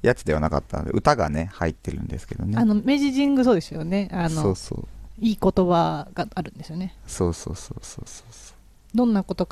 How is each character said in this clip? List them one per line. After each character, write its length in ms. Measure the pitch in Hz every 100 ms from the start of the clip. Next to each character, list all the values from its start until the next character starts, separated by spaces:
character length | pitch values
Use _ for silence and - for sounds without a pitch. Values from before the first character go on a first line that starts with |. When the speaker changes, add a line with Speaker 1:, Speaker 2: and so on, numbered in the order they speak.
Speaker 1:
や 120 | -
つ 80 | 123
で 120 | -
は 60 | 76
な 80 | 78
か 100 | 76
っ 40 | -
た 120 | -
の 60 |
で、 80 | 78
歌 240 | - - 139
が 120 | 78
ね、 220 | 76 85
入 180 | - 85
っ 20 |
て 180 | - -
る 100 | -
ん 60 | -
で 100 | -
す 120 | -
け 80 | -
ど 80 |
ね。 120 | - 220
Speaker 2:
あ 80 |
の、 120 | 226 208
明 200 | 226 285
治 160 | 285
神 180 | 262 277
宮 120 | 277
そ 60 | 254
う 40 | 196
で 40 |
す 140 | -
よ 80 | 156
ね。 240 | 160 190 196
あ 160 | 185 170
の、 140 | 160
Speaker 1:
そ 80 | 151
う 60 | 95
そ 200 | - -
う。 100 | - - - -
Speaker 2:
い 140 | 226
い 60 | 208
言 100 | 190 190 180
葉 400 | 170 160 156 151
が 140 | 185 202
あ 60 | -
る 120 | 160
ん 20 | -
で 60 |
す 60 | 156
よ 80 | 160
ね。 160 | 185 - -
Speaker 1:
そ 220 | - 90
う 60 |
そ 160 | 82 -
う 60 | -
そ 180 | - -
う 40 |
そ 180 | - -
う 40 | -
そ 160 | -
う 40 | -
そ 220 | - -
う。 20 | - - - -
Speaker 2:
ど 100 | 220
ん 80 | 247
な 120 | 208
こ 100 | 185
と 120 | 190 180